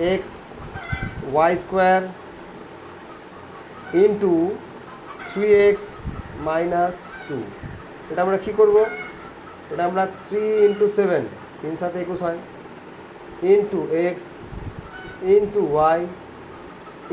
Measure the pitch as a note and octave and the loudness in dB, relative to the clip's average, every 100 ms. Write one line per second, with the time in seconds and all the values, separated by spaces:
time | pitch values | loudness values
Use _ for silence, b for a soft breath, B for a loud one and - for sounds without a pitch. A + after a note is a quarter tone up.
0 | E3+ F#3+ - - - - - - - - | 0 0 -2 -12 -16 -16 -14 -12 -8 -6
1 | - - - D3 E3 F3 - F#3+ F#3 F#3 | -6 -8 -2 2 4 2 0 2 6 4
2 | F#3 F3+ - - - - - - - - | 2 -8 -16 -16 -16 -16 -18 -18 -18 -18
3 | - - - - - - - - - E3+ | -18 -18 -18 -18 -18 -18 -18 -16 -2 4
4 | G#3+ G#3 G3 E3 F3 - - - - - | 4 4 2 2 2 -2 -10 -16 -16 -16
5 | - - - G3 G#3 G3+ G3+ G3+ - - | -16 -16 -8 0 6 8 8 4 0 -12
6 | - - - - D#3 D#3+ F3 F3 F3 F3+ | -10 -10 -10 -8 -2 0 0 2 0 -2
7 | - - - C3+ G#2 - - - - - | -12 -14 -8 -8 -8 -10 -14 -14 -16 -16
8 | - D#3+ F3+ F#3+ G#3+ G#3 G#3+ G#3 A3 A#3 | -6 0 2 2 2 4 6 8 4 0
9 | - - - - - - - D#3 F3 F#3 | -10 -14 -16 -16 -18 -16 -8 -2 0 0
10 | F#3 - - G3+ G#3+ G#3+ G#3 G3+ G#3 G3+ | 0 -4 -6 -2 2 6 6 6 4 4
11 | F#3+ D#3 A2+ - - - D3+ D#3+ F3 F3+ | 4 2 0 -8 -16 -10 -8 -4 -4 -4
12 | F3 F3+ F3 E3+ - - - - - - | -4 -4 -2 -4 -8 -16 -16 -18 -18 -18
13 | - - - - F3+ G3+ G3+ F3+ D3+ D#3+ | -18 -18 -18 -2 6 6 4 -2 0 0
14 | F3 F3+ - - - - - - - - | 0 -2 -10 -16 -16 -12 -12 -12 -14 -14
15 | - - F#3 G3+ G3+ G3+ E3 D3 D#3 E3 | -14 -4 4 6 6 2 2 4 4 4
16 | F3+ F#3 - - - - - - - - | 0 -8 -16 -18 -18 -16 -18 -18 -18 -14
17 | - | 2